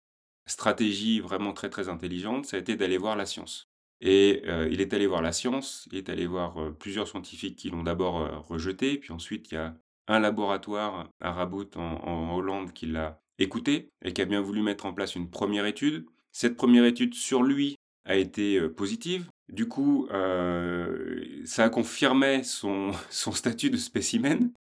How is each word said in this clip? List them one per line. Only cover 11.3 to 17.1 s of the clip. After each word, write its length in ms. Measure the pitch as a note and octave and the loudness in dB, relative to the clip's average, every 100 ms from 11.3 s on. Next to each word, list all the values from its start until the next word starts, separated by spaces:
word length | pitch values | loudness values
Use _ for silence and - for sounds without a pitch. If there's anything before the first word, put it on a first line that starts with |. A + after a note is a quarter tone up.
Rabout 440 | F2 F2+ G2 G2 E2+ | -2 -4 -4 -8 -6
en, 60 | |
en 540 | E2+ D#2+ - E2+ E2 F2+ | -6 -6 -4 -4 -2 -2
Hollande 380 | F#2+ G2 F#2 | -2 -4 -6
qui 120 | - D#2+ | -8 -6
l'a 340 | D#2+ D#2 D2+ _ - | -4 -4 -8 _ -2
écouté 500 | F#2+ A#2 C#3 D3+ - _ | -2 0 0 -2 -2 _
et 100 | F#2 | -8
qui 80 | F#2 | -2
a 40 | F#2+ | 0
bien 160 | G2+ | 0
voulu 200 | G2 G#2+ | -2 0
mettre 240 | G#2+ G2+ G2 | 0 -2 -6
en 80 | |
place 220 | F2+ F#2+ F2+ | -6 -6 -4
une 160 | F2 | -8
première 340 | - G2+ G#2 G#2 | -4 -2 0 -2
étude. 400 | G#2 D3 D#3 - _ _ | 0 -2 -2 -8 _ _
Cette 240 | - A#2+ A#2+ | -2 -2 2
première 300 | B2 A#2+ A#2+ | 8 8 8
étude 300 | A#2+ B2 | 6 -2